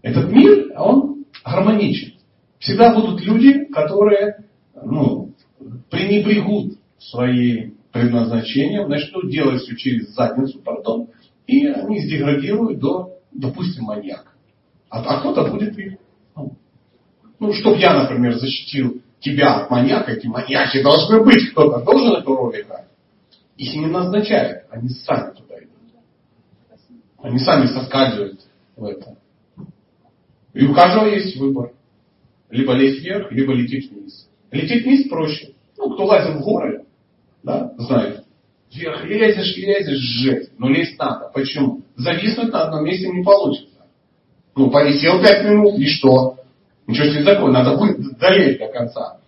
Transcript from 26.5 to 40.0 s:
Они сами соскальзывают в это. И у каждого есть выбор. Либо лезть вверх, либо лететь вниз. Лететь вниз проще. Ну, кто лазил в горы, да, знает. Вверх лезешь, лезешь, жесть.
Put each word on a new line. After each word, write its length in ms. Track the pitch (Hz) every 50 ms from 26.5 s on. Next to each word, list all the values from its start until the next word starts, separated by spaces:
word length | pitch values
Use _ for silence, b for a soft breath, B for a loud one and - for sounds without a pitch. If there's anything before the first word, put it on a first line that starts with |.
| _ _ _ _ _ _ _ _ - - _ _ _ _
Они 180 | - - 120 127
сами 260 | - - - - -
соскальзывают 720 | 120 - 127 123 - - 135 135 120 110 104 - 98 95 - _ _ _ _ _ _ _
в 80 | - 110
это. 320 | 104 101 95 - - - _ _ _ _ _ _ _ _ - - - - _ _ _ _ _ _ _ _ _ _ _ _ _ _ _ _
И 100 | 131 135
у 100 | 143 147
каждого 320 | 160 175 185 - 214 214
есть 300 | 214 202 196 - 185 -
выбор. 360 | 127 139 139 135 131 123 - - _ _ _ _ _ _ _ _ _ _ _ _ _ _ _
Либо 220 | 117 123 135 127 123
лезть 320 | 131 135 135 139 135 151
вверх, 260 | 170 190 202 190 -
либо 220 | 113 120 135 135 127
лететь 400 | 123 120 - - 135 - - -
вниз. 360 | - - - - - - _ _ _ _ _
Лететь 340 | - 143 160 - 240 233 226
вниз 240 | 262 277 277 277 -
проще. 440 | - 160 156 156 151 - - - - _ _ _ _
Ну, 180 | - 403 - -
кто 120 | - 196
лазил 340 | 202 214 - - 170 151 143
в 20 | 139
горы, 420 | 202 247 - - - - 269 - _ _ _ _ _ _ _ _ _ _ _ _
да, 300 | - - - 123 - -
знает. 480 | - 117 - - 113 - 101 - - - _ _ _ _ _ _ _ _ _ _
Вверх 320 | - 165 160 156 156 -
лезешь, 520 | - 208 214 226 214 202 185 185 - -
лезешь, 420 | 180 185 196 202 202 196 151 139
жесть. 520 | 135